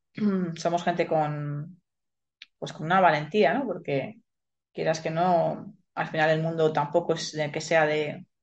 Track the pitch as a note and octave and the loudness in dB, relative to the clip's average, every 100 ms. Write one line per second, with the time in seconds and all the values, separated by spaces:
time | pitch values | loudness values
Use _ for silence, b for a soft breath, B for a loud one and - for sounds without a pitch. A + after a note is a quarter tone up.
0 | _ - G#3 F#3+ F3+ D#3+ E3+ E3+ F3 E3+ | _ -4 0 0 -2 -4 -2 0 0 -2
1 | D#3+ D#3+ D3+ D3 D3 D3 E3 F#3 _ _ | 0 0 0 -4 -6 -8 -10 -16 _ _
2 | _ _ _ _ - _ D3 - D#3 F#3 | _ _ _ _ -20 _ -12 -6 0 4
3 | F3+ D3+ D3+ G#3+ F3+ G#3+ C4 F3+ - C#3 | 6 4 0 2 4 2 -2 -6 -4 -4
4 | - - _ _ _ _ _ - D#3+ D#3+ | -4 -10 _ _ _ _ _ -4 -2 -2
5 | E3 D#3+ F3+ E3+ D#3 - - - _ - | -2 0 2 4 2 -2 -10 -18 _ -8
6 | D#3+ D#3+ D#3 D#3+ D#3+ E3 D#3 D3+ C#3+ F3 | -4 0 2 2 0 2 2 2 0 0
7 | E3+ D#3+ - D3+ D3 D#3 - E3 D3+ D3+ | 0 -2 -4 -6 -4 -4 0 4 4 2
8 | D3 - - _ | -2 -8 -16 _